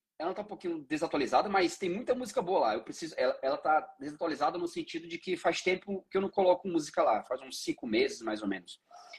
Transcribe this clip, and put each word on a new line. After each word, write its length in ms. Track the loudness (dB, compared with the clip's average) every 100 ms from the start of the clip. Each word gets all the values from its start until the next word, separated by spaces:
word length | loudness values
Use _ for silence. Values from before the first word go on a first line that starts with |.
| _ -6
ela 140 | -4
tá 80 | -4
um 40 | -8
pouquinho 340 | -6 -6 -6
desatualizada, 640 | -4 -2 0 0 2 2 4
mas 280 | 2 2 0
tem 120 | -4
muita 240 | -2 0
música 280 | -2 0 -4
boa 180 | 0 2
lá. 140 | 2
Eu 100 | 0
preciso, 320 | -6 -10 -8 0
ela, 200 | 0 2
ela 160 | 0 0
tá 380 | 2 2 2 -12
desatualizada 580 | -10 -4 -4 0 0 0
no 100 | -4
sentido 400 | -6 -8 -8 -8
de 100 | -10
que 200 | -6 0
faz 240 | 2 2
tempo 440 | 0 0 -2 -8 -2
que 60 | 0
eu 40 |
não 80 | 0
coloco 380 | 4 4 4 2
música 340 | -2 0 2
lá. 220 | 4 2
Faz 180 | 0 -6
uns 220 | -6 -8
cinco 240 | -6 -4 0
meses, 340 | 2 2 0
mais 200 | -6 -4
ou 60 | -4
menos. 340 | -4 -8 -20 _ -20 -20